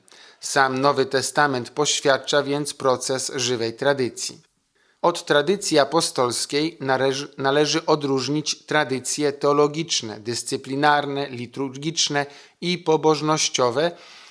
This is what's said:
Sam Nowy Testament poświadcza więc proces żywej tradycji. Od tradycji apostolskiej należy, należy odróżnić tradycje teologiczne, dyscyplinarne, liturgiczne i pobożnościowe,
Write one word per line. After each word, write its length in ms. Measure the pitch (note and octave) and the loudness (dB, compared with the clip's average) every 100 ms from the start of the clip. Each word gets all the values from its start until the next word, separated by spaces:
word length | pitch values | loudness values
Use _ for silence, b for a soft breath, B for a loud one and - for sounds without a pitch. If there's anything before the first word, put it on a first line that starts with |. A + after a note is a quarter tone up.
| _ B B B | _ B B B
Sam 380 | - C#3+ C3+ C3 | -2 2 2 4
Nowy 280 | C#3+ C3 C3 | 2 2 0
Testament 640 | C3+ A#2+ - D3 B2+ A2+ | 0 0 0 2 0 -6
poświadcza 720 | - D3 - C#3+ C3 - D3 | -2 -2 0 2 2 2 0
więc 320 | C3+ C#3+ D3 | 2 -2 -4
proces 580 | - C3+ B2+ - C3 - | -2 0 2 0 -4 -4
żywej 400 | C3+ A#2+ B2 A2+ | -4 -2 -2 -4
tradycji. 760 | A2+ C#3 C3+ A#2+ - - A#2 _ _ _ _ _ - | -2 0 2 0 -4 -10 -12 _ _ _ _ _ -2
Od 220 | E3+ E3+ | 0 0
tradycji 540 | - D3 D3 G3+ - D3+ | 2 2 4 0 2 2
apostolskiej 1000 | C3+ D#3+ D#3+ - B2 A#2 - C#3+ D#3+ - | 4 2 0 0 0 0 -2 -2 -4 -4
należy, 540 | C3+ C3 C3+ C3+ C#3+ - | -2 0 0 -2 -8 -4
należy 480 | C3+ C#3+ D3+ D#3 D#3+ | 0 2 2 0 0
odróżnić 800 | D#3 C#3+ C3+ B2 D3+ D3 - - | 0 2 0 0 -4 -4 -8 -2
tradycje 680 | D3+ C#3 C3 - - D3 | -2 0 -2 -4 -2 -2
teologiczne, 880 | C#3+ C#3+ D3 D3 D3 E3 - A2 G#2+ | 0 2 4 2 0 -4 -4 -6 -10
dyscyplinarne, 1080 | G#2+ A#2 - C3+ C3 C3+ D3 D3 C#3 C#3 C#3+ | -8 -6 -4 -6 -6 0 2 2 0 -4 -6
liturgiczne 1000 | A#2+ A#2+ C3 C3+ C3+ D#3 D3+ - C#3+ C#3+ B B B | -8 -10 -6 -8 -6 -6 -2 -2 -2 -4 B B B
i 180 | F3 F3 | -4 -2
pobożnościowe, 1120 | E3+ D#3 D#3 D3 D3+ D#3 - - B2 A#2+ E3+ - B B B | 2 2 4 2 2 0 0 2 2 2 -2 -4 B B B